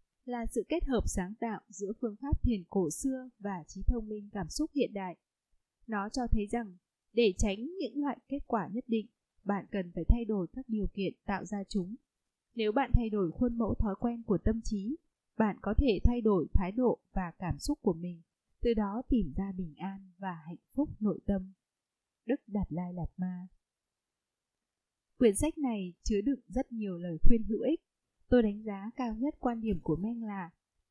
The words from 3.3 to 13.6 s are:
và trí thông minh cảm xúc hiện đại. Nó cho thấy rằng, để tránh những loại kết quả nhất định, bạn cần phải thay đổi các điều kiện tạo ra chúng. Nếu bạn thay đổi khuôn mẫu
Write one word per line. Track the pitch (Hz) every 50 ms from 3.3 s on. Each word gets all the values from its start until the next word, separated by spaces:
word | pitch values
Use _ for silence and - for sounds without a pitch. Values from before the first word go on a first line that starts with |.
| _ -
và | 196 202 196 175 156
trí | - - 190 -
thông | - 247 233 214 214
minh | 214 214 208 208
cảm | - 202 170 151
xúc | - - 311 - -
hiện | 285 240 - 214
đại. | 196 190 180 165 _ _ _ _ _ _ _ _ _ _ _ _ _ -
Nó | 233 214 202 196 214
cho | - 269 240
thấy | 226 - 220 202
rằng, | 202 - 240 226 196 180 - _ _ _ _ _ _ -
để | 226 240 202 185
tránh | - - 208 196 208 240 320 370
những | 392 294 - -
loại | 285 285 285 - - _
kết | - 269 285 -
quả | - 247 - -
nhất | - 185 247 -
định, | - 226 220 202 - _ _ _ _ _ _ -
bạn | 196 202 190 - -
cần | - 202 180 175 170
phải | 180 160
thay | - - 240 233
đổi | 208 220 196 175 - -
các | 262 269 -
điều | 220 214 190 180 -
kiện | 202 190 165 - _ -
tạo | - 196 185 -
ra | 175 208 202 190 -
chúng. | - 202 175 185 226 - _ _ _ _ _ _ _ _ _ _ -
Nếu | 233 214 214
bạn | 214 269 254 - -
thay | 247 233 220
đổi | 208 208 185 160
khuôn | - - 254 240 233
mẫu | 226